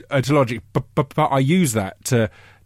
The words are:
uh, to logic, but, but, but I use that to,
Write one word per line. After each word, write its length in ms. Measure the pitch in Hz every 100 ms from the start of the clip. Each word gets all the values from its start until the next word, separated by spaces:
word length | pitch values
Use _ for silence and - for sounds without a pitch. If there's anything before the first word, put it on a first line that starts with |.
| -
uh, 100 | 139
to 120 | 120
logic, 260 | 151 120 117 -
but, 120 | 143 -
but, 200 | - 139
but 120 | - 151
I 120 | 135
use 340 | 135 185 160
that 300 | 107 95 - -
to, 240 | 120 107 - - -